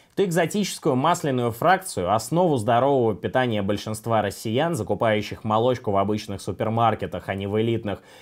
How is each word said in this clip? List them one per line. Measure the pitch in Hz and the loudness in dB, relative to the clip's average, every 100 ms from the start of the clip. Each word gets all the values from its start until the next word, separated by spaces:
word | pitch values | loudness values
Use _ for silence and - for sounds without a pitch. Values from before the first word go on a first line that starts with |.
| _ - | _ -2
Эту | 196 | 0
экзотическую | 165 165 214 190 - 165 127 | 0 0 0 -4 -2 0 2
масляную | 151 170 151 127 120 | 2 0 0 0 -2
фракцию, | 113 156 185 - - 90 | 0 2 2 0 -4 0
основу | 110 - 165 180 139 | 0 0 0 2 2
здорового | 107 117 131 139 113 95 | 2 4 4 4 2 0
питания | 107 123 123 107 | -2 0 0 0
большинства | 98 104 - 110 117 110 | 0 -2 -4 -8 0 2
россиян, | 101 - 113 113 165 156 | 2 -2 -2 0 0 -2
закупающих | 101 98 117 107 101 107 | -2 0 2 2 0 -6
молочку | 110 107 120 123 - | -2 2 2 0 0
в | 98 | 0
обычных | 98 107 - 95 | 2 -2 -4 -8
супермаркетах, | - 90 87 113 117 107 92 90 - | -8 -4 -2 2 2 2 -4 -8 -6
а | |
не | 98 98 | -6 -2
в | 107 | 0
элитных | 113 113 104 95 - - | 0 -2 -4 -8 -10 -20